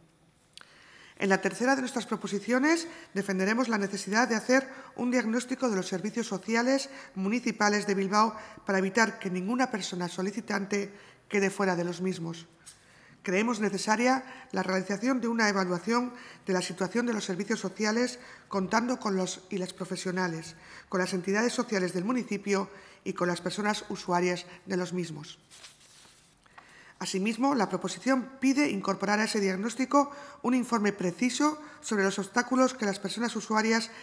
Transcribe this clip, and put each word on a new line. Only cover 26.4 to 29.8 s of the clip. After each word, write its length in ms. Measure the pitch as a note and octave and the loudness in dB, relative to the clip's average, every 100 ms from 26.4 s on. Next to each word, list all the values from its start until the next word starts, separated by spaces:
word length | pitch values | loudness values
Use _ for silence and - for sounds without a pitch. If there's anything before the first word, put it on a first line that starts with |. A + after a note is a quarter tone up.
| _ - - - - - | _ -20 -20 -20 -20 -12
Asimismo, 560 | F#3 F#3+ G#3 A3 C4+ | -4 -2 0 2 2
la 140 | C#4 F#3 | 2 2
proposición 600 | F#3 F#3+ - B3 C4 - - | 0 -4 -4 0 0 0 0
pide 300 | C4 C4+ D4 | 2 4 2
incorporar 500 | G3 F#3+ G3 G3 G#3 | 2 -2 -2 2 2
a 40 | |
ese 160 | A3 A3 | 2 0
diagnóstico 720 | G3 F#3 A3+ A#3+ | 0 0 -4 -2